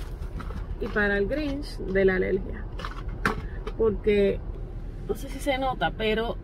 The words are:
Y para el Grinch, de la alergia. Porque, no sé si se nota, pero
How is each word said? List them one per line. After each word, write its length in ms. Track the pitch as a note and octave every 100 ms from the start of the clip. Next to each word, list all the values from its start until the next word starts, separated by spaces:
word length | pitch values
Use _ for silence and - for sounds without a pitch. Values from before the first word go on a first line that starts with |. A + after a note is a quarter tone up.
| - - - - - - - -
Y 60 | G3+
para 320 | G#3+ G3+ G3+
el 80 | G3
Grinch, 520 | C4+ D4 C#4+ - -
de 260 | - F#3+
la 100 | F#3+ F#3
alergia. 480 | G3 G3 - - - - - - - - - - - - - -
Porque, 600 | A3 F#3+ G#3+ G#3 G3 - - - - - - - -
no 80 | -
sé 120 | C#4
si 120 | C4+
se 180 | C#4+ C4
nota, 320 | C4 B3+ D#3+ D#3+
pero 380 | A3 G#3+ A3+ -